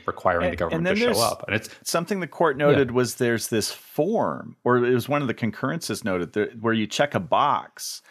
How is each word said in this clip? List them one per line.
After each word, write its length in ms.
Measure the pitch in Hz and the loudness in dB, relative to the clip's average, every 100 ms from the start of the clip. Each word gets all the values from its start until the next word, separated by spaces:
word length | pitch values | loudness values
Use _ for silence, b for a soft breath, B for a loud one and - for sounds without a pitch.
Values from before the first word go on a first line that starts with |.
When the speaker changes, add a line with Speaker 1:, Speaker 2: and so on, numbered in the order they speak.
| - | -8
Speaker 1:
requiring 380 | - 95 87 85 | -2 0 2 0
Speaker 2:
And, 80 | |
Speaker 1:
the 40 | 87 | -2
government 300 | 85 165 180 | -2 -2 0
Speaker 2:
and 0 | |
then 80 | 202 | 0
Speaker 1:
to 40 | |
show 40 | 240 | 0
Speaker 2:
there's 120 | 151 | 2
Speaker 1:
up. 240 | 113 87 - | 0 0 -4
And 80 | 107 | -4
it's 140 | - B | -4 B
Speaker 2:
something 380 | - 170 170 196 | -4 -2 -2 -4
the 60 | 165 | -6
court 300 | - 165 135 | 2 2 4
Speaker 1:
Yeah. 100 | 147 | 4
Speaker 2:
noted 240 | 139 127 | 4 4
was 240 | 123 120 - | 2 0 0
there's 340 | 120 117 - | 0 0 0
this 220 | 110 - | -2 -2
form, 840 | - - - 165 214 101 65 - - | -6 -12 -2 0 0 0 -4 -10 -6
or 140 | 120 123 | 2 4
it 160 | 120 | 4
was 160 | 123 117 | 2 2
one 120 | 147 | -2
of 60 | 135 | 0
the 80 | 104 | -2
concurrences 680 | 113 - 131 160 - 104 98 | -4 -4 -4 -4 -4 -4 -2
noted, 260 | 90 85 | -2 -2
there, 180 | 104 101 113 | -2 -4 -2
where 120 | 110 | -2
you 140 | 113 104 | 0 -2
check 260 | - 143 | 0 0
a 60 | - | 0
box, 840 | 87 98 143 104 - - - - b | 0 2 4 0 -4 -14 -12 -12 b